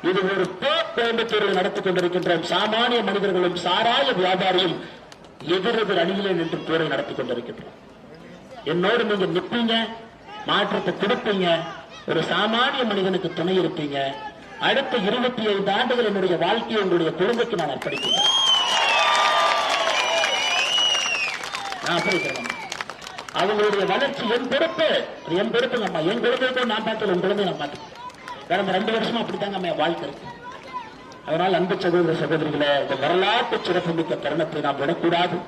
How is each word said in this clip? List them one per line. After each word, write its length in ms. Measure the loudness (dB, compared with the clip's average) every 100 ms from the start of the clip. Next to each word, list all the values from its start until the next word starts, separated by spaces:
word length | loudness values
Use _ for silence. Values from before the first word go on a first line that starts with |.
| 2
இது 100 | 2 2
ஒரு 140 | 0 -2 0
போர் 280 | 0 0 0
கோயம்புத்தூரில் 640 | 0 0 0 0 2 2 2
நடத்தி 220 | 0 0
கொண்டிருக்கின்றோம். 640 | 0 2 2 0 2 0 2
சாமானிய 480 | 0 2 2 2 2 2
மனிதர்களும் 500 | 0 2 2 2 0
சாராய 420 | 0 2 4 2 2 2
வியாபாரியும் 540 | 2 2 2 2 2 -2 -8 -16 -20 -20 -20 -14 -2 0
எதிரெதிர் 440 | 2 0 2 2
அணியிலே 300 | 2 0 0 0
நின்று 200 | -2 -4 -2
போரை 180 | 0 0
நடத்தி 200 | -2 -4 -6
கொண்டிருக்கின்றோம். 580 | -4 -4 -6 -12 -16 -20 -20 -20 -20 -20 -20 -20 -18 -12 -4
என்னோடு 300 | 0 2 2 2
நீங்க 180 | 2 2 0
நிற்பீங்க, 380 | 0 0 2 0 -2 -8 -16 -20 -16 -12 -2
மாற்றத்தை 460 | 0 0 0 -2 -2
கொடுப்பீங்க, 440 | 0 0 0 0 2 2 0 -10 -14 -14 -2
ஒரு 100 | -2 0
சாமானிய 500 | 0 2 2 0 0 0
மனிதனுக்கு 380 | 0 0 0 -2 -2
துணை 160 | 2 2
இருப்பீங்க. 360 | 2 -2 -4 -2 -2 -4 -10 -14 -18 -4 0
அடுத்த 260 | 2 0 0 0
இருபத்தி 360 | 0 0 0 0
ஐந்து 200 | 0 2 0
ஆண்டுகள் 320 | 2 2 2
என்னுடைய 240 | 2 2 2 2
வாழ்க்கையை 340 | 0 0 0
உங்களுடைய 280 | 2 2 2 0
குடும்பத்துக்கு 400 | 0 2 0 0
நான் 120 | -2 -2
அர்ப்பணிப்பேன். 420 | -4 -2 0 2 4 4 4 4 4 2 2 2 4 4 4 4 2 2 0 0 0 0 0 0 0 0 0 0 2 2 4 2 0 -2 -2 -4 -6 -6 -6 -6
நான் 120 | -2 0
அர்ப்பணிக்கிறேன். 540 | 2 0 0 -4 -6 -6 -8 -8 -8 -10 -12 -12 -8 -2
அவங்களுடைய 420 | 0 2 2 2 0
வளர்ச்சி 300 | 0 0 -2 -2
என் 160 | -2 0
பொறுப்பு, 380 | 0 0 2 2 2 -2 -10
அது 160 | -4 0
என் 100 | 2 2
பொறுப்புங்கம்மா. 460 | 0 0 -2 0 0
என் 120 | 2 0
குழந்தையை 420 | 2 0 0 0
நான் 120 | -2 -2
பார்த்துக்கல, 260 | -2 0 0
உன் 100 | 2
குழந்தையை 220 | 2 0
நான் 120 | -2
பார்த்துக்கல. 260 | -6 -8 -16 -14 -14 -14 -14 -14 -2
கடந்த 240 | 0 2 0
ரெண்டு 160 | 0
வருஷமா 260 | 0 0 -2
அப்படித்தாங்க 340 | -4 -4 -4 -4
அம்மா 100 | -2
என் 80 | 0
வாழ்க்கை 220 | 0 0 -6
இருக்கு. 200 | -10 -14 -14 -14 -14 -12 -12 -12 -16 -18 -16 -4
அதனால் 280 | 0 2 2
அன்பு 160 | 2 0
சகோதர 300 | 2 4 4 2
சகோதரிகளே, 480 | 0 0 0 0 2 2
இந்த 120 | 2 0
வரலாற்று 540 | 2 2 4 2 0 -2 0
சிறப்புமிக்க 480 | 0 0 -2 -2 -2
தருணத்தை 360 | -2 -2 -2 -2 -2
நாம் 140 | 0
விடக்கூடாது. 560 | -2 0 2 2 2 -2